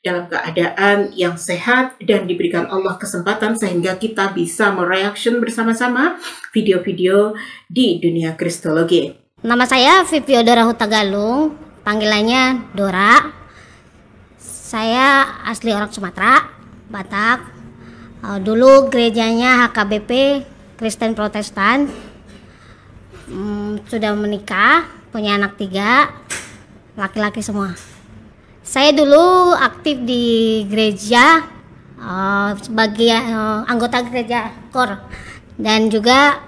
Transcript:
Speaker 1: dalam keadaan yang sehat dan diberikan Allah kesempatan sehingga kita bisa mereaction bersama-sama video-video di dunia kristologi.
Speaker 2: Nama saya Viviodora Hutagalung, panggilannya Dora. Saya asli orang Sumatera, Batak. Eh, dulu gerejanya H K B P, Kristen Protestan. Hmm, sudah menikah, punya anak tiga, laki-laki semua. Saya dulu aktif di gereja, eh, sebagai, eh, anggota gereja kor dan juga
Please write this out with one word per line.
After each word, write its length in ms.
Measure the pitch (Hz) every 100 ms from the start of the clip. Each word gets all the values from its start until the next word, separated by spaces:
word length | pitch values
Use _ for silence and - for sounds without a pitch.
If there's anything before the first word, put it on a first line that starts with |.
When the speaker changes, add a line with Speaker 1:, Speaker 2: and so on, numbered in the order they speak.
Speaker 1:
dalam 240 | 185 175
keadaan 880 | 170 165 - 165 170 - 202 202 196
yang 240 | - 175 170
sehat 640 | - 175 233 247 262 -
dan 240 | 190 202
diberikan 400 | 180 180 170 170
Allah 320 | - 190 190 180
kesempatan 640 | - 175 175 220 214 226
sehingga 400 | 202 175 180 185
kita 320 | 220 214 196
bisa 400 | 190 170 - 208
mereaction 640 | 185 175 190 202 202 240 240
bersama-sama 800 | 226 233 226 226 247 247 320 349 - - - 220
video-video 800 | 208 185 185 165 180 196 214 214 - - _
di 320 | 196 240 170
dunia 320 | 170 165 160 160
kristologi. 720 | 170 - 160 156 165 175 - - _ _
Speaker 2:
Nama 200 | 226 240 247
saya 320 | 262 262 381 349
Viviodora 560 | 320 - 254 233 240
Hutagalung, 960 | 226 233 214 214 202 202 208 254 311 294 - -
panggilannya 880 | - 214 214 208 214 254 254 254 220
Dora. 640 | 190 196 185 202 269 294 - - - - - _ _ _ - - _
Saya 880 | - - - 220 226 233 269 277 269 -
asli 320 | - 220 233 202
orang 160 | 208
Sumatera, 560 | - 190 180 208 277 - - - - -
Batak. 500 | 202 190 202 220 247 - - - - - - - -
Eh, 140 | 214 202
dulu 480 | 190 226 254 277 269
gerejanya 800 | 247 233 226 226 226 247 247 233
H 80 | 233
K 20 |
B 80 | 202 208
P, 100 | 208 240 269 277 277 - - -
Kristen 320 | 220 - 226
Protestan. 960 | 220 214 214 214 - 202 262 285 - - - - - - - - - - - - - -
Hmm, 480 | 190 208 208 208 214 208
sudah 240 | 233 214 208
menikah, 720 | 208 208 208 190 220 311 339 - -
punya 240 | 226 208 202
anak 160 | 202
tiga, 560 | - 196 185 208 254 294 - - - - - - - _ -
laki-laki 400 | 196 - 208 214
semua. 400 | 208 202 196 170 - - - - - _ _ - -
Saya 240 | 262 294
dulu 640 | 285 285 285 349 370 359
aktif 480 | 339 262 - 320 269
di 640 | 240 247 240 226 226 220 202
gereja, 800 | 214 220 196 208 240 277 330 - - - - -
eh, 560 | - 117 185 190 202 202 202
sebagai, 480 | - 220 220 214 233
eh, 520 | 226 233 220 214 214 220
anggota 320 | 240 240 247
gereja 480 | 240 247 226 240 220 - -
kor 240 | 262 247 196 - - - - -
dan 320 | - 214 220 220
juga 480 | 214 220 262 285 -